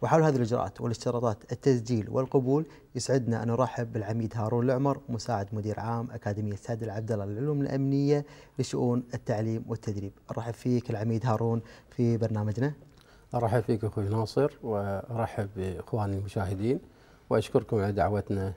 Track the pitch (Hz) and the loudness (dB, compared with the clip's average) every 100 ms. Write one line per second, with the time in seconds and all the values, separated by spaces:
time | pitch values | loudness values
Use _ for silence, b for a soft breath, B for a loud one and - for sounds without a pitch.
0 | 120 160 156 131 113 120 113 - 120 113 | 4 6 6 4 2 0 -2 -4 -4 -2
1 | 127 120 120 104 - 120 143 123 113 117 | -2 0 0 -2 -6 0 4 4 4 0
2 | 101 123 131 143 127 143 160 B B 127 | 2 -2 2 2 4 2 0 B B -6
3 | - 131 117 113 117 117 123 - 117 113 | 2 2 2 0 0 2 0 0 -4 -4
4 | 101 113 110 117 107 120 123 127 139 139 | -2 -2 -2 -2 0 2 2 2 0 0
5 | - 117 - 107 101 107 104 104 113 117 | -4 -6 -2 -4 -2 -4 -4 -4 -4 -4
6 | 117 113 107 104 107 101 - 117 113 101 | -4 -6 -4 -4 -4 -6 -6 -6 -4 -6
7 | 110 107 98 104 143 143 139 135 139 139 | -2 -2 -2 -4 -2 -2 0 0 2 2
8 | 143 147 143 B B - 127 139 123 120 | 4 2 0 B B -6 -4 0 2 0
9 | 123 123 - 107 110 113 - 117 - 101 | -2 -6 -2 0 0 -2 -4 -6 -4 -6
10 | 101 - - 113 113 113 127 123 120 107 | -6 -12 -10 -8 -6 -4 0 0 0 -2
11 | 113 113 123 110 117 117 B B - - | 0 2 2 2 2 0 B B -12 0
12 | 120 117 110 107 107 107 143 147 - b | 2 2 2 0 0 0 -2 -4 -16 b
13 | b b b 123 113 120 110 113 107 110 | b b b 0 2 2 2 0 0 -2
14 | 98 110 107 - 147 - - 101 101 98 | 0 0 0 2 0 -2 -4 -2 -2 -4
15 | - 113 110 - 98 98 92 87 - 117 | -4 -4 -4 -4 -6 -4 -6 -6 -4 -2
16 | 101 98 98 110 95 98 110 151 - B | -2 -2 -4 -4 -2 -2 0 -2 -4 B
17 | B B - 113 - 135 104 113 98 101 | B B 0 0 4 0 2 0 2 2
18 | 95 104 - 98 95 | 2 2 0 -2 -2